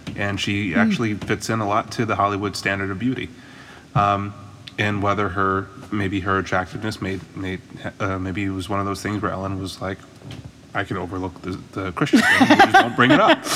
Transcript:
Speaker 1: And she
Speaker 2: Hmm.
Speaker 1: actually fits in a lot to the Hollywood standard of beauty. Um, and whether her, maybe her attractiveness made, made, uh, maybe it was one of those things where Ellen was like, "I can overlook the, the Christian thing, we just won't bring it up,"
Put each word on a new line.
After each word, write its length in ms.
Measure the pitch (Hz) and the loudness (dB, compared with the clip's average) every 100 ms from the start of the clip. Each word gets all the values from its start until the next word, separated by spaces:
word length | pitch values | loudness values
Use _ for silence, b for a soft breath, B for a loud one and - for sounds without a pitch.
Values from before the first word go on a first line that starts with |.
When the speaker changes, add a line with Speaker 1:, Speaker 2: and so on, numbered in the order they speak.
| - 101 | -10 -4
Speaker 1:
And 240 | 101 98 | -4 -2
she 320 | - 101 101 | -2 -2 0
Speaker 2:
Hmm. 60 | 87 | 2
Speaker 1:
actually 340 | 110 104 113 | 2 2 -2
fits 360 | 104 - 107 - | -2 -4 -4 -2
in 100 | 113 | -2
a 80 | 104 | 0
lot 240 | 107 - | 0 -2
to 120 | - 110 | -4 -2
the 100 | 98 | 2
Hollywood 400 | 101 101 101 - | 2 0 -2 -2
standard 340 | 98 98 98 | -2 -2 -2
of 80 | 95 | -2
beauty. 300 | 120 - - B B B B B B | -2 -2 -8 B B B B B B
Um, 400 | 104 101 101 101 - - - - - | 2 4 2 -2 -8 -16 -18 -10 -2
and 240 | 104 101 | 0 2
whether 260 | 101 98 101 | 0 2 0
her, 400 | 95 98 95 95 - - | 0 2 0 -2 -14 -6
maybe 280 | 104 98 98 | -2 0 -2
her 180 | 95 95 | 0 0
attractiveness 640 | 87 95 92 104 110 - | 0 -2 -2 -6 -6 -4
made, 200 | 95 95 - - | -6 -6 -8 -8
made, 240 | 95 92 - - - - | -6 -8 -10 -12 -12 -6
uh, 180 | 101 95 | -4 -2
maybe 240 | 95 95 | -4 -4
it 60 | 98 | -4
was 180 | 95 90 | -4 -4
one 120 | 101 | -4
of 60 | 98 | -2
those 160 | 95 | -4
things 200 | 101 104 | -4 -2
where 80 | 101 | -4
Ellen 300 | 92 98 95 | -4 -4 -6
was 200 | 92 - | -8 -6
like, 180 | 95 95 - - - - - - - | -8 -8 -12 -20 -16 -16 -16 -20 -8
"I 80 | - | -8
can 140 | 95 95 | -4 -6
overlook 460 | 87 92 92 90 | -4 -4 -6 -6
the, 100 | 90 92 - | -8 -8 -8
the 220 | 104 95 | -6 -6
Christian 260 | - 147 247 | -2 4 4
thing, 300 | - - - | 6 4 6
we 80 | 302 | 6
just 160 | 392 | 8
won't 220 | 381 - - | 6 6 4
bring 160 | 247 | 6
it 80 | 285 | 6
up," 180 | 220 302 B | 6 4 B